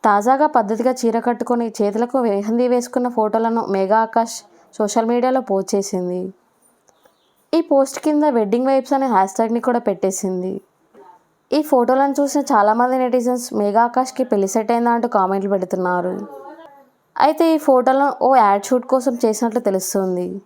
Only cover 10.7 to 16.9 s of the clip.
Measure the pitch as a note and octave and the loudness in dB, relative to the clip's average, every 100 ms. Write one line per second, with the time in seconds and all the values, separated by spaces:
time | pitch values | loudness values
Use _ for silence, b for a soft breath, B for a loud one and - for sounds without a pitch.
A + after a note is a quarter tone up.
10.7 | _ _ B B B _ _ _ C#4 D4+ | _ _ B B B _ _ _ -2 2
11.7 | C4 A#3+ C4 C#4 C#4 C#4+ C#4+ C#4 A#3+ G#3 | 2 4 2 2 0 0 -2 2 4 4
12.7 | A3 B3 C4 B3+ B3+ A#3+ B3 B3 G#3+ G#3 | 2 2 0 0 0 0 -4 -4 -2 0
13.7 | G#3 A#3 B3 C4 - B3+ G#3 F#3+ A3+ G#3+ | 2 2 0 -4 -4 -2 0 0 -2 0
14.7 | A#3 A#3 A#3 A#3+ A3 F#3 G3 G3 G3 F3+ | 0 2 0 0 0 0 0 -2 -2 0
15.7 | F#3 F3+ F3+ F3+ F#3 G#3 C#4 - D#4 E4 | 0 2 -2 -2 -6 -10 -14 -18 -20 -20
16.7 | - _ | -20 _